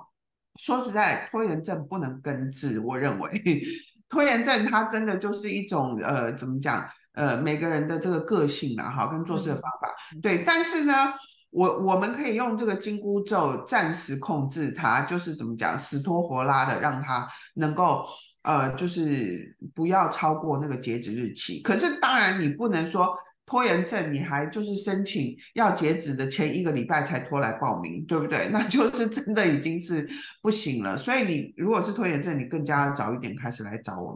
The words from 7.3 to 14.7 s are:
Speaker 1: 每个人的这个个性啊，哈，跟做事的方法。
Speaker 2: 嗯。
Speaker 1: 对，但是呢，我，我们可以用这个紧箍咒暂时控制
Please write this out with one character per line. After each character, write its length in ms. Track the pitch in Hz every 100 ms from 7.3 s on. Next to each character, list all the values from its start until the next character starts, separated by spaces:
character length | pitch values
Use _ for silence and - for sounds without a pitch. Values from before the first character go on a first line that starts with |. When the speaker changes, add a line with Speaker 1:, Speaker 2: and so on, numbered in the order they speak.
| 120
Speaker 1:
每 180 | 143 151
个 120 | 170
人 200 | 156 151
的 100 | 165
这 120 | 185
个 100 | 165
个 260 | 156 202 143
性 320 | - 143 110
啊， 120 | -
哈， 160 | 131 120
跟 180 | 160
做 140 | 175 160
事 100 | 156
的 60 |
方 80 | 135 127 -
法。 80 | - - -
Speaker 2:
嗯。 60 | 156
Speaker 1:
对， 240 | 202 180 240
但 160 | 330
是 220 | 339 339
呢， 100 | 285 269 277 277 - - _
我， 340 | 175 180 -
我 120 | 190 185
们 180 | 208
可 140 | 247 269
以 80 | 220
用 200 | 247 220
这 80 |
个 120 | 226 190
紧 240 | 214 208
箍 200 | 202 202
咒 420 | 196 202 143 120 -
暂 260 | 240 160
时 240 | 165 - 139
控 300 | - 156 135
制 220 | 156 139